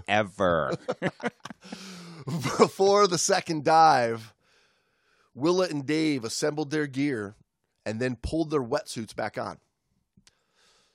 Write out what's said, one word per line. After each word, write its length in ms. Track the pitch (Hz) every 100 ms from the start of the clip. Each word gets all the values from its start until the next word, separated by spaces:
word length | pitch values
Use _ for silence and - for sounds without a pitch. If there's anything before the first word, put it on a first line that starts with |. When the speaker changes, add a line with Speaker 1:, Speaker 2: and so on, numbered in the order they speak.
| -
Speaker 1:
ever. 680 | 104 101 85 92 82 67 160 - -
<laughs> 1200 | 180 - - - - - - - 190 180 - 160 -
Speaker 2:
Before 840 | 165 - - 202 - 196 202 202
the 120 | 175
second 440 | - 185 - 156
dive, 680 | 139 160 160 135 120 117 113 _ _ _ _ _ _ _ _ _ _ 117
Willa 320 | 151 180 180
and 160 | 151 135
Dave 380 | 156 160 139
assembled 480 | 110 - 151 151 147
their 160 | 151 147
gear 480 | 131 147 120 101 107 _ _ _ _ -
and 140 | 110
then 160 | 127 120
pulled 340 | - 160 156
their 140 | 151
wetsuits 520 | 117 147 - 127 107 -
back 220 | 110 127
on. 220 | 107 82 _ _ _ _ _ _ _ _ _ _ _ _ _